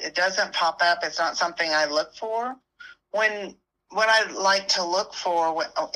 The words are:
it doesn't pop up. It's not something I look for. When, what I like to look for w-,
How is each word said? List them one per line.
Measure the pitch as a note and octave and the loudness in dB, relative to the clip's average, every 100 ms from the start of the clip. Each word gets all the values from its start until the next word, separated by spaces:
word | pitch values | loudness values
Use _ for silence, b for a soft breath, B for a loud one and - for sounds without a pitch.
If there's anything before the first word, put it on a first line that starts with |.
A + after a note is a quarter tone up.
it | - - | -4 0
doesn't | F#3 F#3+ G3 | 0 0 -2
pop | - E3+ - | 0 0 2
up. | F3 E3+ | 2 2
It's | D#3+ E3 | -2 -2
not | E3 - | -2 0
something | F3 E3+ E3 | -2 -2 -2
I | D3+ D3+ | 0 0
look | D3+ - - | -2 -4 -6
for. | A3 A3+ B3 C4 _ _ B B - | -6 -4 -4 -8 _ _ B B -6
When, | G#3 G#3+ G#3 F#3+ - _ _ _ | 0 0 -2 -10 -14 _ _ _
what | G3 A3 | 0 4
I | A3 G3+ | 4 2
like | D#3 F#3+ G3 G3 | 0 2 2 0
to | G3 | -2
look | F3 F3+ G#3+ | 0 -2 -2
for | - F#3 E3+ E3 | -4 -2 0 0
w-, | D#3+ D3+ D#3+ D#3 | 0 -4 -4 -2